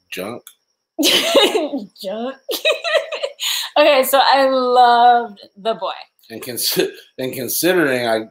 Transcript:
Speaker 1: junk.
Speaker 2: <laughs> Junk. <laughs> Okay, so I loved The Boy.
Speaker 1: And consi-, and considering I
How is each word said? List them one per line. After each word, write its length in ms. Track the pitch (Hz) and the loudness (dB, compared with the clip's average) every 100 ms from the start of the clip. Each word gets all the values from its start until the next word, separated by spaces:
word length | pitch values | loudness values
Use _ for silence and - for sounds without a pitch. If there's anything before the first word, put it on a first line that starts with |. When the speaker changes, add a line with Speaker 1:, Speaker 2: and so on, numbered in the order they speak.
| _ | _
Speaker 1:
junk. 320 | - 98 120 - - _ _ _ - | -12 -10 -12 -18 -20 _ _ _ -2
Speaker 2:
<laughs> 20 | 285 - 659 554 403 392 302 277 202 - | 0 2 2 2 2 0 -4 -6 -12 -14
Junk. 340 | 190 220 240 262 | -10 -8 -10 -10
<laughs> 60 | - - 622 - 659 622 - - - - - - - - | -10 -6 -4 -4 -2 -4 -4 -8 -10 -8 -8 -6 -2 2
Okay, 280 | 302 269 | 4 4
so 160 | 262 269 | 2 2
I 260 | - 269 269 | 4 4 2
loved 920 | 262 247 247 240 240 240 240 233 202 - - | 2 2 4 6 6 6 4 0 -10 -20 -8
The 180 | 208 | -6
Boy. 180 | 208 180 - - _ - | -4 -6 -10 -14 _ -18
Speaker 1:
And 100 | - | -14
consi-, 520 | - 113 - - - - - - | -12 -8 -4 -2 -2 -4 -16 -10
and 140 | 131 | -8
considering 720 | 127 117 - 170 185 143 127 120 | -6 -6 -2 0 2 2 0 0
I 220 | 113 110 | -2 -4